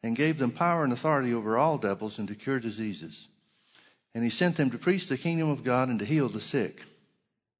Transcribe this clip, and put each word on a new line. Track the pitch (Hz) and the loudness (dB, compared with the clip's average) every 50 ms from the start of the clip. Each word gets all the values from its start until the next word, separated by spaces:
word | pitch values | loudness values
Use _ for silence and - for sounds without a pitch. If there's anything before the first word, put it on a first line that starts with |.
| - | -2
and | 117 113 | -4 0
gave | 113 147 156 160 | 2 2 0 2
them | 143 135 120 | 2 0 -2
power | 120 - 170 175 170 170 156 | 0 0 0 2 2 2 2
and | 135 123 | 0 0
authority | 120 - 156 151 139 131 123 120 | 0 0 2 2 2 2 0 -2
over | 117 107 107 110 | -2 0 0 2
all | 117 143 160 156 139 | 4 4 4 2 0
devils | - 101 98 95 110 107 - - | 0 -2 -2 -2 -4 -10 -6 -8
and | 104 95 | -8 -8
to | 104 | -8
cure | 101 - 135 135 131 | -8 -4 -4 -4 -2
diseases." | 113 113 107 110 113 107 98 76 80 78 - - - - _ _ _ _ _ _ _ _ _ - - _ _ _ _ _ _ | -2 -4 -6 -4 -6 -6 -6 -8 -12 -16 -16 -18 -20 -20 _ _ _ _ _ _ _ _ _ -20 -20 _ _ _ _ _ _
And | 117 117 | -2 -2
he | 117 | 0
sent | 110 - 180 180 165 | 2 2 2 2 4
them | - 147 131 | 2 2 0
to | 113 120 | 0 0
preach | - 175 185 190 180 - | 0 2 2 2 0 -2
the | 139 127 | -4 -2
kingdom | - 165 170 165 160 156 | 0 0 0 2 2 2
of | 147 127 120 | 0 0 0
God | 127 123 127 131 127 | 2 2 2 2 2
and | 123 107 | 0 -2
to | 101 | 0
heal | 104 151 156 139 117 | 2 2 2 2 2
the | 104 107 | 0 -4
sick. | - - - 135 104 78 - - - - - _ _ _ _ _ _ _ _ _ _ _ _ | -8 -2 0 0 0 0 -4 -12 -20 -20 -20 _ _ _ _ _ _ _ _ _ _ _ _